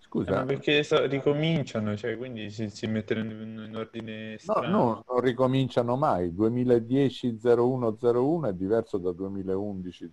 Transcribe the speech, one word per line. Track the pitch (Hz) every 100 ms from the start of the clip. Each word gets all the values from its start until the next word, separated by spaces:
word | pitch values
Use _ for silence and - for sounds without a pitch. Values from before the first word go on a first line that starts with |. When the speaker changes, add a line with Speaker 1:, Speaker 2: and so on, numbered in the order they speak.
| _ -
Speaker 1:
Scusa. | 95
Speaker 2:
Eh, | 98
ma | 131
perché | 135 151 147
so-, | 147 151 135
ricominciano, | 139 147 147 160 165 131 113 107 104
cioè, | 120 113
quindi | 131 113 107
si, | 107 107
si | - 113
mettono | 110 107 113
in, | 110 110 110 110 110
in | 110
ordine | 110 117 113 110 110
Speaker 1:
No, | 107
Speaker 2:
strano. | 170 208 123
Speaker 1:
no, | 196 123 107 -
non | 123
ricominciano | 127 120 127 135 127 131 120 131
mai. | 151 92 90
Duemiladieci | 87 113 123 123 120 113 135 135 - 123 110
zero | 120 120 123
uno | 131 113 107
zero | 120 120 139
uno | 175 123
è |
diverso | 90 95 113 - 101
da | 90
duemilaundici | 85 98 98 95 95 104 95 90 - 87